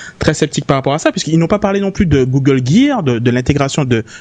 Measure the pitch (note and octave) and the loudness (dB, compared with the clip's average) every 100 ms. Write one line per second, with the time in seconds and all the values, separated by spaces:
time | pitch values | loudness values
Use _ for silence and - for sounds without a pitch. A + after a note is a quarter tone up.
0 | - - - D#3 D3+ - - C3+ C3+ D3+ | -18 -4 -2 0 -2 -2 -2 0 0 -2
1 | D#4+ - D3+ E3 E3 G#3 G3 G3 G3 - | -2 -4 0 0 2 0 0 -2 -2 -2
2 | F#3 C#3 B2+ C3+ C3+ C3+ B2+ G3 C#4+ B3+ | 2 2 2 2 2 2 2 2 2 0
3 | C#3+ A#2 A#2+ B2 B2 C#3 - - C3 A#2 | -2 0 0 0 0 0 -2 -2 0 -2
4 | - - | -4 -10